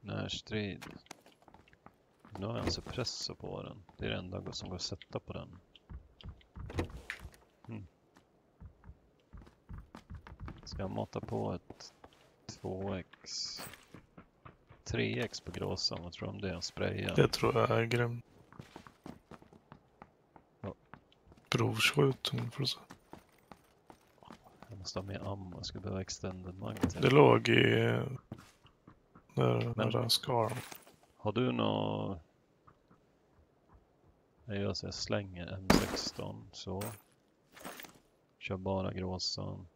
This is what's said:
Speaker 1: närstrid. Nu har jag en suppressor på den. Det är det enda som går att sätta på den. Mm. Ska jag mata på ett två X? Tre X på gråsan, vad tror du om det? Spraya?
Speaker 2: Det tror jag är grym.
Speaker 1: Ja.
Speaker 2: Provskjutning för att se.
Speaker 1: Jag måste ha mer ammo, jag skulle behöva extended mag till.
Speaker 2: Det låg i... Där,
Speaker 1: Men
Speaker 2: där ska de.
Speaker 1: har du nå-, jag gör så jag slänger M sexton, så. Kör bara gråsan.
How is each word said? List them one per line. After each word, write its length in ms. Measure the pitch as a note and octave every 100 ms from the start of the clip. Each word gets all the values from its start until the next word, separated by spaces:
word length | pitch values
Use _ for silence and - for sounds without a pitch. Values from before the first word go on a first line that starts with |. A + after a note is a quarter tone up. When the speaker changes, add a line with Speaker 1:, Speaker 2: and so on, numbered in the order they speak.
Speaker 1:
närstrid. 840 | G#2 G2+ G2 F#2+ - G#2+ G#2 - - - - - - - - - - - - _ _ _ - G2
Nu 60 | G2
har 100 | A#2
jag 80 | F#2+
en 60 |
suppressor 640 | - - - A#2+ - - F2+
på 280 | F#2 F#2+
den. 200 | G2 G2+ F2+ -
Det 80 | A2
är 40 |
det 80 | G#2
enda 340 | F#2 F#2+ F#2+
som 180 | - G2+
går 60 | F2+
att 60 |
sätta 380 | - - - -
på 140 | -
den. 260 | - E2+ F#2 - - _ - - - - - - - - - - - - - - - - _ -
Mm. 200 | A2 F#2+ _ _ - _ _ _ _ - - - - _ _ _ - - _ _ - - - - - - - - -
Ska 180 | - -
jag 100 | G2
mata 280 | G#2+ G#2+ -
på 340 | A2+ A2+ G#2+
ett 400 | F#2 - - - - - - - _ -
två 480 | - G2+ F#2 G2 F#2+
X? 680 | E2+ - - - - - - - - - - - - _ - - _ -
Tre 360 | - A#2+ A2+ A2+
X 220 | A#2 -
på 100 | -
gråsan, 520 | F2 G2 F#2+ - F#2
vad 100 | F2
tror 140 | - G#2
du 60 |
om 80 | G2+
det? 200 | G2 F2
Spraya? 520 | - - G2 G2 F#2+ F2
Speaker 2:
Det 120 | -
tror 260 | - A#2 A#2+
jag 140 | A2
är 120 | A2+
grym. 380 | A#2 A#2+ A#2+ A#2+ - - - - - - - - - - _ - - - _ - _ _ - _ _ - _ _
Speaker 1:
Ja. 120 | G2 - _ - _ - - - -
Speaker 2:
Provskjutning 1000 | B2 A2 A2 - - C#3 B2+ - B2 A#2+
för 120 | -
att 60 | C3
se. 100 | - - - - - - - _ - - _ _ - - - - - - - -
Speaker 1:
Jag 80 | G#2
måste 200 | F#2 F#2+
ha 40 | F#2+
mer 220 | G2 G2+
ammo, 300 | G2 F#2 F2
jag 80 | -
skulle 160 | F#2
behöva 200 | F#2+ F#2+
extended 580 | F#2+ - G2 F#2 F#2 F#2
mag 220 | A2 A2
till. 200 | - -
Speaker 2:
Det 80 | C3
låg 400 | C#3 C3+ A#2 A#2
i... 120 | A#2 A#2 A2+ A#2 A#2 B2 B2+ - - - - - _ - - _ - _ -
Där, 380 | B2+ A#2+ A#2 A#2
Speaker 1:
Men 160 | A2+
Speaker 2:
där 160 | A#2 A#2
ska 400 | - - A#2+ A2
de. 60 | B2 - - - - - _
Speaker 1:
har 140 | G#2+
du 200 | A2 B2+
nå-, 680 | B2 G#2+ G#2+ G#2 G#2 G#2+ G2 - _ _ _ - - _ - _ _ _ - - _ _ - _ _ - _ _ _ -
jag 120 | G2+
gör 160 | G2+
så 120 | F#2+ G2
jag 80 |
slänger 540 | - - G#2+ G2 F2+ F2
M 200 | G2 F#2+
sexton, 800 | F#2+ G2 - - - G2+ G#2+ A2
så. 320 | - - F#2 G#2+ A2 _ _ _ _ _ - - - - - _ _ _ _
Kör 200 | - G2
bara 360 | F#2+ F#2+ G2
gråsan. 720 | G2 F#2 F#2 - - G2 G2 F#2